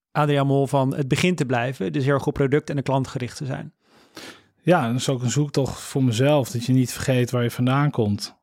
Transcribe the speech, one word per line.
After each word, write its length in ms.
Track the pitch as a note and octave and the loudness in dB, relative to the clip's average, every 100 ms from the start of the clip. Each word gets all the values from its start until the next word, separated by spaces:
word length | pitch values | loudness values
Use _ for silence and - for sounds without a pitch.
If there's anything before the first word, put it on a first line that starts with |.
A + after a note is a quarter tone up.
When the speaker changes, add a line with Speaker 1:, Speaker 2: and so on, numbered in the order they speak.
| _ | _
Speaker 1:
Adriaan 360 | - D3 C#3+ C#3 | 0 2 2 2
Mol 200 | C#3 C#3 | 2 2
van 280 | C#3 C3 C#3+ | 2 0 -2
het 120 | C3+ | -2
begin 280 | C#3 F3+ E3+ | 0 2 0
te 100 | C3 | 0
blijven. 480 | B2 B2 C3 F#3+ | -2 -2 -4 -4
Dus 100 | D3+ C3 | 0 2
heel 80 | |
erg 120 | C#3 - | 0 0
op 60 | |
product 360 | - C#3 D3 - | 0 2 0 0
en 60 | C#3+ | -4
de 60 | |
klant 260 | C3 C3+ B2+ | -2 -2 -2
gericht 300 | B2+ A#2+ - | -6 -8 -8
te 80 | C3+ | -8
zijn. 280 | - - - _ _ _ - - - _ _ | -8 -12 -18 _ _ _ -20 -20 -20 _ _
Speaker 2:
Ja, 240 | D#3+ F3 A#2 | 2 2 2
en 60 | |
dat 80 | B2+ | -2
is 80 | - | -2
ook 120 | B2+ | -2
een 60 | B2 | 0
zoektocht 520 | C#3+ D3 D3 B2+ - | 0 0 -2 -2 -6
voor 220 | - C#3+ | -6 0
mezelf, 460 | C3 A2 C#3 D3 A#2+ | 2 2 2 2 0
dat 140 | A#2+ A#2+ | -4 2
je 80 | |
niet 180 | C3 B2 | 2 2
vergeet 400 | - - B2+ B2 | -2 0 0 0
waar 120 | B2 | 0
je 80 | A#2+ | -2
vandaan 400 | - B2+ C3+ D3 | 0 0 2 2
komt 460 | - G#2 G2+ - - | 2 0 0 -6 -14